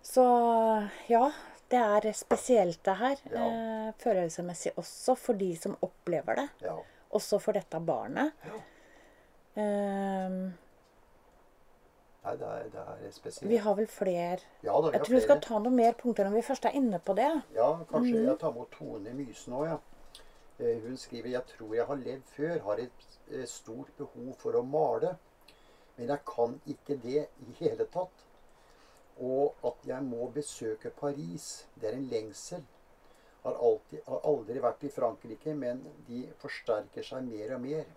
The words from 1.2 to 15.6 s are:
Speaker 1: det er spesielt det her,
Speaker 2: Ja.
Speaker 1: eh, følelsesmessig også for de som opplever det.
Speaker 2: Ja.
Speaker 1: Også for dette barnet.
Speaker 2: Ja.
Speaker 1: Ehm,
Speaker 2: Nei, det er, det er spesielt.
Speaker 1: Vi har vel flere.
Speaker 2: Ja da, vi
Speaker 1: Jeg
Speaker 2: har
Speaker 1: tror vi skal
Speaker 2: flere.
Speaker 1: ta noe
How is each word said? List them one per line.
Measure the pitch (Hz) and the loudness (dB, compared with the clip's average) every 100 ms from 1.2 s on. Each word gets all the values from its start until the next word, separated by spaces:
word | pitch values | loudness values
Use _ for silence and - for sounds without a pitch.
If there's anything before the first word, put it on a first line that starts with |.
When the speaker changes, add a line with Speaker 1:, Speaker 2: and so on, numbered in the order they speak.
| 269 - - - _ | 6 2 -16 -20 _
Speaker 1:
det | 247 220 208 214 | 4 6 4 4
er | |
spesielt | 202 - 226 - 233 180 170 | -4 0 0 6 6 6 2
det | - 190 | 0 2
her, | 247 277 - | 2 0 -4
Speaker 2:
Ja. | 233 233 226 226 220 220 | 0 0 0 -4 -4 -6
Speaker 1:
eh, | |
følelsesmessig | 220 240 190 170 170 175 170 - - | -2 2 2 2 -2 -6 -4 -6 -6
også | 170 - - 254 | -10 -4 2 2
for | - | 2
de | 208 190 165 | 0 0 -2
som | 196 - | -6 -4
opplever | 180 - - 160 - - | -6 -4 -2 -2 0 -2
det. | 285 - | -2 -6
Speaker 2:
Ja. | 185 - - - _ | -8 -8 -12 -20 _
Speaker 1:
Også | 208 - 208 | -4 0 0
for | - | 2
dette | 202 - 160 165 | -2 -2 -4 -2
barnet. | 127 107 151 294 - | -2 -2 -2 -2 -4
Speaker 2:
Ja. | - 214 - - - - - - _ _ _ - | -14 -14 -16 -20 -20 -20 -20 -20 _ _ _ -4
Speaker 1:
Ehm, | 208 202 202 196 196 190 185 185 185 175 - _ _ _ - - _ _ _ _ - - _ _ _ _ - | 0 0 0 -2 -2 -2 -2 -4 -6 -8 -20 _ _ _ -20 -20 _ _ _ _ -20 -20 _ _ _ _ -8
Speaker 2:
Nei, | - | -6
det | - | -6
er, | - - | -8 -8
det | - - - - | -12 -12 -12 -14
er | |
spesielt. | - - - 196 | -12 -14 -8 2
Speaker 1:
Vi | 226 | 2
har | 208 196 | 4 2
vel | 214 | 0
flere. | - 190 175 175 185 - - | 0 0 0 0 -4 -8 -10
Speaker 2:
Ja | - - | 2 4
da, | 156 | 4
vi | |
Speaker 1:
Jeg | - | 2
Speaker 2:
har | - | 4
Speaker 1:
tror | 247 | 4
vi | |
skal | 220 285 | 8 6
Speaker 2:
flere. | - | 6
Speaker 1:
ta | |
noe | 220 | 0